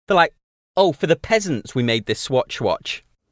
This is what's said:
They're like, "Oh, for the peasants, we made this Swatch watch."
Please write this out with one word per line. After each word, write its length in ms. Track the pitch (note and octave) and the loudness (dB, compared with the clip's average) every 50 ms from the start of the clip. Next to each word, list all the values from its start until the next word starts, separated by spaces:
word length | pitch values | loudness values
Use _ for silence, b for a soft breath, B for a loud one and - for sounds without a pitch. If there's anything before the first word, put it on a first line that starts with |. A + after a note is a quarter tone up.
| _ | _
They're 60 | - G3 | 0 2
like, 220 | F3 E3 - _ _ _ _ _ _ _ _ - | 2 2 2 _ _ _ _ _ _ _ _ 0
"Oh, 140 | F#3 G3 F3 | 2 2 2
for 160 | C#3 - F#3+ | 2 -2 0
the 80 | D#3 E3 | 0 0
peasants, 580 | - - - A3+ A3 G3+ F3+ C#3 G#2 - - - | 0 0 -2 0 0 0 -2 -4 -6 -6 -6 -4
we 80 | C3 | -2
made 240 | A#2+ A#2+ A2+ A2+ G2+ | 0 0 0 0 0
this 140 | - G#2+ - | -4 -6 -4
Swatch 420 | - - C3 B2+ - - - - | -4 -2 0 -2 -2 -2 -8 -4
watch." 420 | A#2+ F#2+ E2 - - - - - _ _ _ _ _ _ | -2 -2 -2 -2 -4 -12 -12 -12 _ _ _ _ _ _